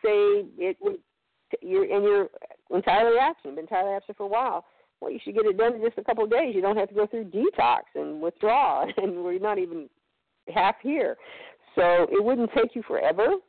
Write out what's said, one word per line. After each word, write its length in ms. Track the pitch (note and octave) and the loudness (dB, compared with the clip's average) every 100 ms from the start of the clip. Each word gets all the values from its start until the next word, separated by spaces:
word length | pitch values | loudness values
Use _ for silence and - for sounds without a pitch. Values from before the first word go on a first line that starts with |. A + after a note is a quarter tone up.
| A3 | 0
say 400 | G#3 G#3 G3+ - - | 4 4 2 -2 -6
it 200 | F3 - | -6 -4
would, 180 | G4+ F#4+ _ _ _ _ - - | -6 -6 _ _ _ _ -10 -10
you're, 220 | F3+ F#3+ | -2 -2
and 200 | G3 G3+ | 0 0
you're 260 | G3+ G3+ F#3 - - - - | 2 2 0 -6 -20 -20 -6
entirely 440 | F3+ A#3+ G#3 A#3 A#3 | -4 0 2 4 4
absent, 380 | C#4 E4 C#3+ C#3+ | 2 -2 -12 -12
been 100 | D#3+ | -6
entirely 300 | F#3+ G3 G3 | -4 -2 -4
absent 220 | - G#3 | -8 -10
for 60 | |
a 40 | G3+ | -4
while. 380 | A3 B3+ E3 - _ _ - | -2 -2 -4 -10 _ _ -14
Well, 100 | - | -12
you 80 | - | -10
should 120 | - G#3 | -4 0
get 100 | G#3+ | 2
it 120 | F#3+ | 4
done 180 | A3+ A#3 | 2 2
in 60 | |
just 160 | A3+ G#3+ | -2 -2
a 60 | |
couple 200 | G#3+ A#3 | -2 0
of 80 | G#3+ | 2
days. 240 | A#3+ D4 G3 | 2 2 0
You 60 | |
don't 160 | G3 G#3 | 0 0
have 120 | G3 | 0
to 60 | G#3 | 0
go 120 | G#3 | -2
through 180 | A#3 G3+ | -2 -6
detox 560 | F#3 E4 - A#2+ A2+ - D3 | 0 0 2 2 2 -2 -8
and 260 | D3+ D3+ | -8 -6
withdrawal, 680 | E3 - G#3+ B3+ A#3+ C#3 D#3 | -6 -2 2 4 2 0 -2
<laughs> 40 | G#3 | -2
and 260 | F#3+ F3 | -4 -4
we're 160 | F3+ F3+ | -4 -4
not 180 | G#3 G3+ | -2 -2
even 320 | F3+ E3+ C#3 _ _ _ _ _ - | -4 -8 -14 _ _ _ _ _ -6
half 220 | G#3 F#3+ - | 0 0 -2
here. 360 | B3+ D4+ F3+ - - - - - _ - | -4 -2 -2 -4 -14 -20 -20 -20 _ 2
So 320 | F3 F3 E3+ | 4 4 4
it 140 | G3 | 2
wouldn't 280 | G#3+ B3+ A3+ | 2 0 0
take 220 | - A#3 B3 | 0 0 -2
you 80 | - | -6
forever, 400 | - C#3+ E3+ A#3+ F#4+ | -2 0 2 2 0